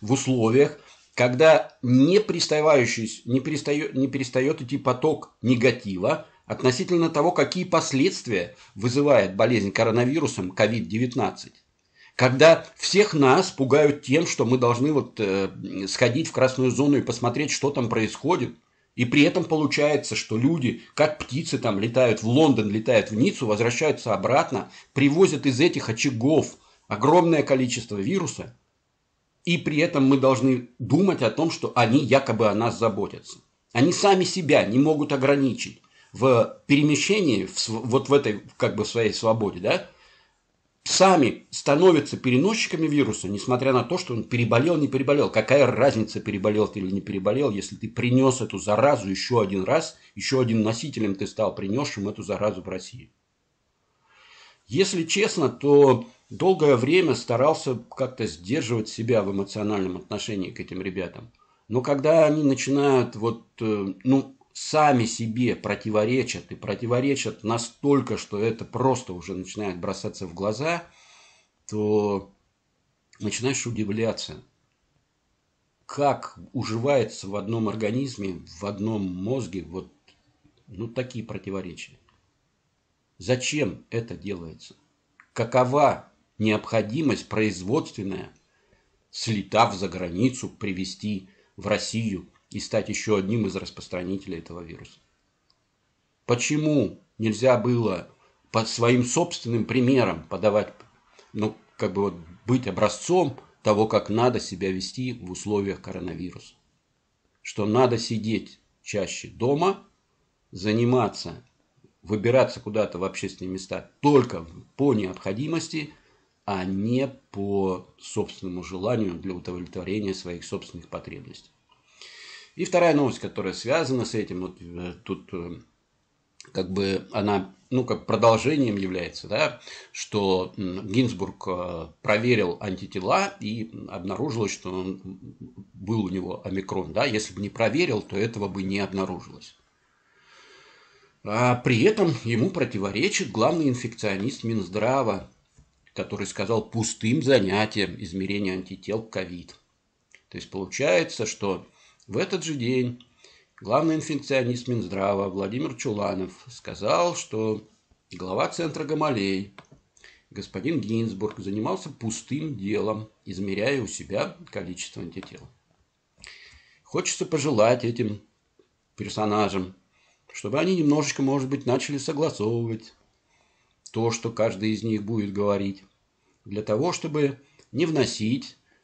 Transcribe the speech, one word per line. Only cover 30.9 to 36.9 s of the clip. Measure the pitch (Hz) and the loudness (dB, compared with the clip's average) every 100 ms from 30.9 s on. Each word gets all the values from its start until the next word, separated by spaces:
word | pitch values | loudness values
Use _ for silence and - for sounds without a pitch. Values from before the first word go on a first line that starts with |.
| 151 196 160 | 4 4 2
о | 117 | 0
том, | 135 165 | 2 -2
что | - 120 | -2 -2
они | - 113 135 | 2 4 4
якобы | 135 135 135 110 110 | 4 2 4 2 2
о | |
нас | 101 117 87 | 2 0 2
заботятся. | 113 98 92 - - - _ _ _ | 0 0 -6 -8 -18 -20 _ _ _
Они | 117 156 | 2 4
сами | - 202 185 | 4 4 4
себя | 180 185 147 139 | 4 0 4 4
не | 95 123 | 4 4
могут | 151 156 147 | 4 4 2
ограничить | 139 135 143 135 98 - - _ _ _ | 2 4 4 2 -2 -8 -14 _ _ _
в | 95 131 117 - - - | 0 4 6 4 -2 2
перемещении, | 143 147 | 4 4